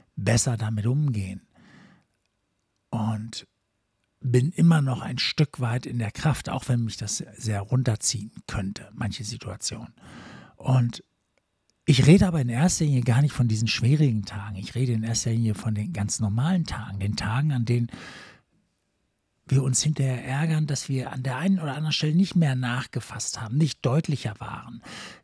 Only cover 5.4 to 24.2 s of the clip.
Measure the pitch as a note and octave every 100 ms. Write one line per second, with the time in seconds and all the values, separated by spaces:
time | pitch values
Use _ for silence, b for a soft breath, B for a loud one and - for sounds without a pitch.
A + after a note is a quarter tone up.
5.4 | D3 - A#2+ B2 - A#2+ G#2+ - D#3 B2+
6.4 | - C3 - A#2+ A2+ - G#2 - - -
7.4 | A2 G2+ G2 C3 B2 G#2+ - G#2 G#3+ -
8.4 | - A2+ G2 - - - G#2+ F#2 G#2+ A#2
9.4 | G2 G2 - - - _ B B B B
10.4 | B B - C3 A#2+ - - _ _ _
11.4 | _ _ _ _ - B2+ A#2 F#3+ G3 E3
12.4 | B2 A#2+ F3 - D3+ C3 B2 A#2+ C#3+ -
13.4 | A#2+ A2 A2 - A2+ D3 D3 A2 G2 G2+
14.4 | G#2 F#2+ - A#2 B2+ A2+ A2+ A#2 A#2 A2+
15.4 | A2+ G#2 A2+ G#2 G#2 F2 G2+ - G#2+ A2
16.4 | D3+ F#3 - - G#2 G2 G2+ G#2 G#2 A#2+
17.4 | D3+ C3 A2+ A#2+ A#2 B B B B B
18.4 | B _ _ _ _ _ _ _ _ _
19.4 | - C3 C3+ B2 D3+ C#3+ C3+ B2+ B2+ C#3
20.4 | E3 D#3 D3+ C3+ - C3 B2 C3 C3 B2+
21.4 | F#3 F#3+ D#3 D3 D#3 C#3+ D#3 E3 F#3+ F3
22.4 | D#3 B2+ B2 B2+ B2 B2 - A#2 - -
23.4 | A2 C3 D#3 - B2+ C#3+ - C#3+